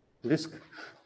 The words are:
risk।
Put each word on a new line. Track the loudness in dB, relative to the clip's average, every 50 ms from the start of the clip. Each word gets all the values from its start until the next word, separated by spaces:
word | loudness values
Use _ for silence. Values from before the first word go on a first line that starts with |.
| _ _ _ _ 2
risk। | 4 4 4 2 -2 -10 -14 -18 -18 -16 -16 -16 -16 -18 -8 _